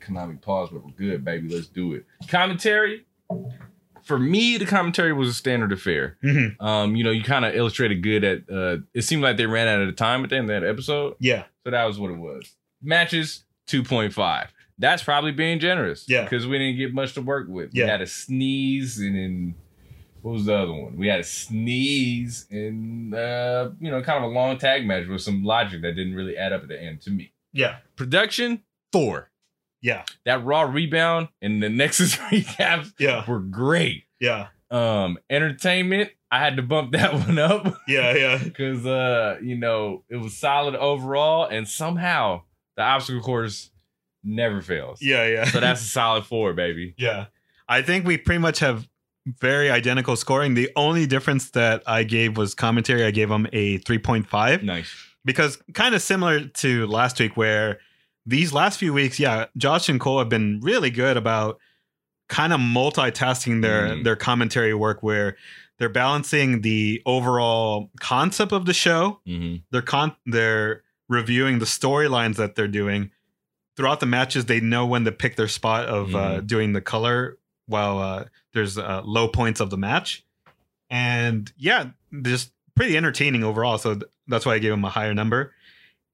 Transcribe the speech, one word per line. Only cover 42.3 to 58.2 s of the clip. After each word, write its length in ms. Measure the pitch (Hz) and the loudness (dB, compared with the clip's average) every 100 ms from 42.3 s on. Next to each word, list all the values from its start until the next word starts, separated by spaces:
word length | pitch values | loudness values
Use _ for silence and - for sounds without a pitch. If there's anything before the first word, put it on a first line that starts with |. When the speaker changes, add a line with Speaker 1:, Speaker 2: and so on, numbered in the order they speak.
| 87 - _ _ - | -2 -8 _ _ -2
Speaker 1:
the 60 | |
obstacle 380 | 113 135 127 123 | 2 2 0 -6
course 480 | 117 123 113 101 - _ _ _ _ _ 101 | -4 -2 -4 -8 -14 _ _ _ _ _ -6
never 360 | 107 117 101 | -2 0 -2
fails. 400 | 85 85 64 - | -4 -6 -6 -6
Speaker 2:
Yeah, 240 | 135 127 113 | 0 2 2
yeah. 180 | 113 117 | 0 0
Speaker 1:
So 160 | 123 | 2
that's 220 | 123 123 | 2 0
a 20 | 113 | -2
solid 380 | 131 117 110 101 | 0 2 2 0
four, 300 | 117 104 85 | -2 -2 0
baby. 400 | 87 82 90 90 | -2 -2 -8 -6
Speaker 2:
Yeah. 300 | 120 104 104 _ _ _ - | -4 -4 -8 _ _ _ 0
I 140 | 123 | 2
think 240 | 135 185 180 | 2 2 2
we 100 | 165 | 0
pretty 220 | - 170 | 2 2
much 220 | 165 151 | 2 2
have 280 | 147 117 117 _ _ _ - | 2 0 -4 _ _ _ -12
very 440 | 123 127 139 143 | -2 2 2 4
identical 460 | 123 120 127 123 120 | 2 2 0 0 0
scoring. 380 | - 131 143 120 | 2 2 2 2
The 160 | 127 - | 0 2
only 300 | 147 165 151 | 2 4 2
difference 440 | 131 135 139 - | 2 2 0 0
that 320 | 127 117 113 - | 2 2 2 0
I 180 | 113 107 | 0 2
gave 340 | 113 113 110 | 2 2 0
was 160 | 101 - | -2 0
commentary. 500 | 120 117 113 123 113 | 2 2 2 2 2
I 60 | |
gave 200 | 107 107 | 2 2
'em 160 | 107 107 | 2 0
a 240 | 113 101 98 | 0 0 0
three 200 | - 113 | 0 0
point 280 | - 113 107 | 2 0 0
five. 340 | 107 110 170 | 2 2 2
Speaker 1:
Nice. 280 | 104 87 82 - - _ 127 | 0 -4 -8 -14 -20 _ -2
Speaker 2:
Because 320 | - 151 135 - - | 0 0 -2 -8 -2
kinda 260 | 247 214 | 2 2
similar 400 | - 190 180 151 143 | 0 0 2 2 -2
to 400 | - 139 123 110 | -2 0 2 2
last 340 | 107 123 - | 2 2 2
week 160 | 113 110 | 0 2
where 440 | 110 107 107 101 _ _ _ _ | 2 2 0 -2 _ _ _ _